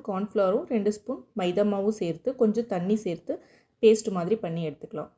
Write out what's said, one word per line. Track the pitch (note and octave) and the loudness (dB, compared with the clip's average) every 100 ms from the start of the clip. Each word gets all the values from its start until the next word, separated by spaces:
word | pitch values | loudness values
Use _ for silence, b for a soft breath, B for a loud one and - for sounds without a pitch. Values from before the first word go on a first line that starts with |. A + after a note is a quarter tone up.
| - | -4
கார்ன்ஃப்ளவரும் | F#3+ G#3+ G#3+ F#3+ A3+ F4 | -4 -2 0 2 2 0
ரெண்டு | A#3 G3+ G#3 | 0 0 -2
ஸ்பூன் | - C4 - G#3+ | -6 -10 -8 -4
மைதா | F3+ F3+ G#3 | -2 2 0
மாவும் | G3 G3+ G#3+ | 2 -2 -2
சேர்த்து, | E3+ D#3+ - C4+ | -4 -4 -6 2
கொஞ்சம் | A3 G#3+ A#3 | 2 2 -2
தண்ணி | F#3 F3+ G#3+ | -2 0 0
சேர்த்து | F#3+ E3 - E4 b b b _ | 0 -6 -6 -8 b b b _
பேஸ்ட் | A3 A3 A3 F#3+ | 6 6 2 -2
மாதிரி | F3 A3 | 0 -2
பண்ணி | F3 E3 D#3+ | -2 -4 -4
எடுத்துக்கலாம் | - - D#3 D3 | -6 -12 -10 -12